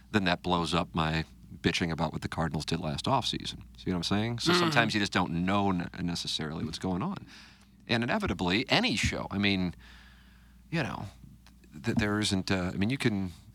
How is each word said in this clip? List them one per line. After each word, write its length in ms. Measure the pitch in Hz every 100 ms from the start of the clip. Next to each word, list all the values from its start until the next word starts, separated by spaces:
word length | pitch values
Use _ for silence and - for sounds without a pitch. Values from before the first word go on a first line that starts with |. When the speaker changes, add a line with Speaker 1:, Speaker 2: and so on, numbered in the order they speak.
| -
Speaker 1:
then 120 | 110
that 180 | 92 87
blows 300 | 90 87 80
up 220 | 82 82
my 320 | 87 80 80 80 - - -
bitching 300 | 90 - 87
about 200 | - 80
what 80 | -
the 60 | -
Cardinals 360 | - 82 80
did 160 | - 82
last 240 | 80 71
offseason. 540 | - 131 - - - - - -
See 140 | -
what 60 | 90
I'm 60 |
saying? 360 | 85 101 110 117
So 140 | 165
Speaker 2:
Mm-hmm. 80 | 175
Speaker 1:
sometimes 340 | 170 143 113
you 60 | 104
just 120 | 98
don't 320 | 98 90 85
know 280 | 92 101 101
ne-, 120 | 90 82 -
necessarily 640 | 87 85 - - 78 80
what's 140 | 78 80
going 240 | 95 90
on. 240 | 160 - - - - - - - -
And 160 | 113
inevitably, 600 | 120 214 202 - 90 101 131
any 260 | 156 247
show, 320 | 120 - 65 -
I 60 | 98
mean, 360 | 101 95 90 - - - - - - - - - -
you 100 | 160
know, 220 | 117 - 101 - - - - - - 76
th-, 120 | 117 -
there 240 | 104 104
isn't, 280 | 104 98 90
uh, 180 | 98 90
I 40 | -
mean, 120 | 101
you 80 | 139
can, 360 | 120 101 95 82 -